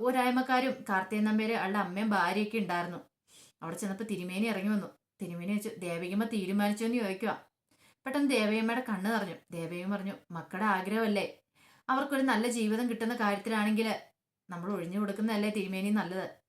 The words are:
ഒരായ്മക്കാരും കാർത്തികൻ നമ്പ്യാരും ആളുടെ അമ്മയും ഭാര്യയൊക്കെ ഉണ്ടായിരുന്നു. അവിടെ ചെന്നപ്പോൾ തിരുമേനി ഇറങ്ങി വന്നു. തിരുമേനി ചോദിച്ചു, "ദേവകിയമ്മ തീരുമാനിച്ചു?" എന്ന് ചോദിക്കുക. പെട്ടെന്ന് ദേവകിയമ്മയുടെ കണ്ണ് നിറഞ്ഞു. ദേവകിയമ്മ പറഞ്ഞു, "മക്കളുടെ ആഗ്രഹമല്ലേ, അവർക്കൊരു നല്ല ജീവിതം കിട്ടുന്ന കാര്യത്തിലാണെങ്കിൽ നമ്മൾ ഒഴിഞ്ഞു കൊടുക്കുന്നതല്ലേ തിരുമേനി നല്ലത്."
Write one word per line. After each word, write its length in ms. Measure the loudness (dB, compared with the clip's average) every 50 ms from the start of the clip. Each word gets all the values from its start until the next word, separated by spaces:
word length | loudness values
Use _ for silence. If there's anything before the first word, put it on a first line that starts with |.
ഒരായ്മക്കാരും 760 | 0 2 4 4 4 4 4 2 2 2 2 2 2 2 -2 -4 -2
കാർത്തികൻ 420 | 0 0 0 0 0 0 2 4
നമ്പ്യാരും 340 | 4 4 4 2 2 0 0
ആളുടെ 200 | 0 0 0 0
അമ്മയും 320 | 0 -2 -2 -2 0 2
ഭാര്യയൊക്കെ 480 | 4 4 4 4 2 2 0 0 0 -2
ഉണ്ടായിരുന്നു. 420 | -2 0 0 -2 -2 -2 -6 -10 -12 _ _ _ _ _ -20 -20 -20 -20 _ -14
അവിടെ 180 | -10 -10 -8
ചെന്നപ്പോൾ 300 | -6 -4 -4 -4 -4 -4
തിരുമേനി 400 | -4 -4 -4 -4 -4 -2 0 0
ഇറങ്ങി 240 | 0 0 0 0 0
വന്നു. 180 | 0 0 0 -4 -10 _ _ _ _ -10
തിരുമേനി 340 | -10 -8 -8 -6 -4 -2 -2
ചോദിച്ചു, 180 | -2 -2 -4 -8 -6
"ദേവകിയമ്മ 440 | -6 -6 -4 -4 -4 -2 0 0 0
തീരുമാനിച്ചു?" 600 | 0 0 -2 -2 0 2 2 2 2 2 0 0
എന്ന് 140 | 0 0 0
ചോദിക്കുക. 340 | 0 0 -2 -2 -2 -4 -4 -4 -8 _ _ _ _ _ _ _ _ -20 _ _ -8
പെട്ടെന്ന് 240 | -4 0 2 4 4
ദേവകിയമ്മയുടെ 520 | 4 4 4 4 4 2 2 2 0 0 0
കണ്ണ് 260 | -2 -4 -2 0 0
നിറഞ്ഞു. 260 | 0 0 0 -2 -6 -12 _ -12
ദേവകിയമ്മ 440 | -10 -8 -6 -6 -6 -6 -4 -4 -4
പറഞ്ഞു, 200 | -4 -4 -6 -8 -10 -12 -12
"മക്കളുടെ 360 | -10 -10 -10 -8 -4 -2 2
ആഗ്രഹമല്ലേ, 600 | 2 2 2 0 0 0 0 2 2 2 2 0 -2 -6 -12 _ _ _ _ -20 -20 -20 -16 _ 0
അവർക്കൊരു 340 | 0 0 0 0 0 2 2
നല്ല 240 | 4 2 2 2 2
ജീവിതം 380 | 0 0 0 0 2 2 0 0
കിട്ടുന്ന 260 | -2 -2 -2 -2 -2
കാര്യത്തിലാണെങ്കിൽ 760 | 0 0 0 0 0 -2 -2 0 2 2 2 2 2 2 0 0 -4 -6 -14 _ _ _ _ _ _ _ -14
നമ്മൾ 200 | -12 -8 -6 -4
ഒഴിഞ്ഞു 280 | -4 -4 -4 -4 -2 -2
കൊടുക്കുന്നതല്ലേ 500 | -2 -2 -2 0 0 0 2 2 0 0
തിരുമേനി 400 | 0 -2 -2 -2 -2 -2 0 2
നല്ലത്." 360 | 2 2 2 0 -4 -4 -6 -6 -8 _ _